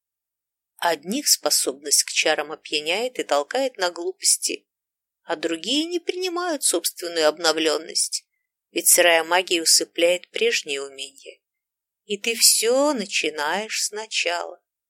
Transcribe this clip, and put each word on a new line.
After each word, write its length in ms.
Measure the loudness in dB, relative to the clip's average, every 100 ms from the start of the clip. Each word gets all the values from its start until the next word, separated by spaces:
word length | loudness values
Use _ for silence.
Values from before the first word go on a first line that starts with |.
| _ _ _ _ _ _ _ _
Одних 520 | -2 -2 -4 -2 0
способность 760 | 2 2 0 0 -6 0 0
к 80 | 2
чарам 400 | 0 2 0 -2
опьяняет 720 | -10 -6 -4 -2 -2 -2 -4
и 20 |
толкает 540 | 0 0 0 -2 -2 -2
на 140 | -4
глупости, 760 | -4 -8 -2 0 0 -2 -8 _ _ _ _ _ _
а 140 | -8 -4
другие 480 | -4 -4 -2 -2
не 160 | -2 -4
принимают 640 | -4 -6 -4 -4 -4 -2
собственную 640 | -2 -2 -4 -8 -6 2 2
обновлённость, 960 | 4 2 2 2 0 -2 -4 -4 -6 -12 _ _ _ _
ведь 160 | -2 4
сырая 340 | 6 6 4
магия 400 | 4 2 2 0
усыпляет 680 | 4 2 2 2 2 2 -2
прежние 520 | -2 0 0 -4 -8
умения. 580 | -8 -12 -18 -18 -20 -20 _ _ _ _ _ _ -10
И 120 | -6
ты 160 | -4
всё 580 | 2 4 4 4 4 2
начинаешь 920 | 0 -2 -4 -4 -2 -2 -2 -4 -4
сначала. 760 | -4 -6 -8 -4 -2 -2 -6 -14 _ _ _